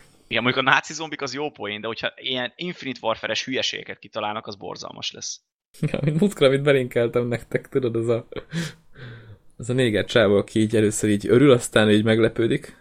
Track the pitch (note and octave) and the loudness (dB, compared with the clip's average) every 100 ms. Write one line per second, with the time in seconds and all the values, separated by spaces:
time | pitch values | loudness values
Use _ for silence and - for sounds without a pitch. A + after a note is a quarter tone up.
0 | _ _ _ A2+ B2 B2+ C3 C#3+ - D#3 | _ _ _ -2 0 0 2 2 0 -10
1 | D#3+ D3+ C#3 C3 D3 - G#2 G#2+ A2 A2 | -10 -8 -8 -8 -10 -8 -10 -8 -8 -6
2 | A2+ - C3 B2+ B2 - F3 F3 C3+ B2 | -8 -8 -6 -6 -6 -8 -10 -8 -10 -6
3 | A2+ A2 G#2+ A2 - B2 G#2 G2 - F#2+ | -4 -4 -4 -6 -4 -4 -4 -8 -12 -18
4 | G#2 A2+ G#2 G#2+ A2+ G2 F#2 G2+ - - | -12 -8 -6 -8 -10 -14 -14 -14 -14 -12
5 | - - - - _ _ _ - D#3 - | -12 -10 -14 -14 _ _ _ -8 -6 -2
6 | D3 D#3 D#3 - C3+ C#3 C#3+ C3+ B2 A#2+ | -2 0 0 2 2 4 2 2 0 0
7 | A#2 B2 A#2+ A#2 - - - C3 B2 A2+ | 0 0 -2 -4 -4 -6 -4 -2 -2 -2
8 | A2+ A#2 - - - E3 D#3 - _ - | -2 -2 -4 -14 -10 -8 -8 -12 _ -20
9 | B2+ A#2 - - - - A#2+ B2+ B2 G#2 | -20 -20 -20 -20 -20 -12 -4 0 2 2
10 | G#2+ A#2+ G2+ G2+ G2 A2 G#2+ A2 G#2+ - | 2 4 6 4 2 0 2 4 2 2
11 | G#2+ G2+ - B2 C#3+ A#2+ - A#2 G#2+ G#2+ | 0 0 4 6 8 6 4 2 6 4
12 | A2 A2 A2+ - A#2 C#3+ - - | 4 2 2 2 0 -2 -4 -20